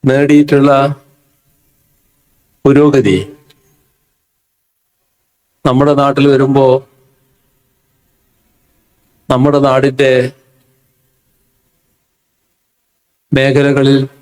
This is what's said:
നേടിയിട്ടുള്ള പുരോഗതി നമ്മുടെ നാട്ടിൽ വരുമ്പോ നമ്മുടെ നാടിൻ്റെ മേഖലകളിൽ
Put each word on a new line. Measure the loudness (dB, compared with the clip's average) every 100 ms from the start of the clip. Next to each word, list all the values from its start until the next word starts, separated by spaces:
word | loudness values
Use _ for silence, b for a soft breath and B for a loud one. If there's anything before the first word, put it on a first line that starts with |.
| 0
നേടിയിട്ടുള്ള | 0 2 2 2 0 2 0 -2 -6 _ _ _ _ _ _ _ _ _ _ _ _ _ _ _ _
പുരോഗതി | 0 2 2 0 -2 -4 -6 -20 _ _ _ _ _ _ _ _ _ _ _ _ _ _ _ _ _ _ _ _ _ _
നമ്മുടെ | -4 -2 0 0
നാട്ടിൽ | 0 0 0
വരുമ്പോ | 2 0 0 2 0 -4 _ _ _ _ _ _ _ _ _ _ _ _ _ _ _ _ _ _ _ _ _ _ _ _
നമ്മുടെ | -2 0 0 0
നാടിൻ്റെ | 0 -2 -2 0 0 -2 -10 _ _ _ _ _ _ _ _ _ _ _ _ _ _ _ _ _ _ _ _ _ _ _ _ _ _ _ _ _
മേഖലകളിൽ | -2 0 0 0 0 0 0 -4 _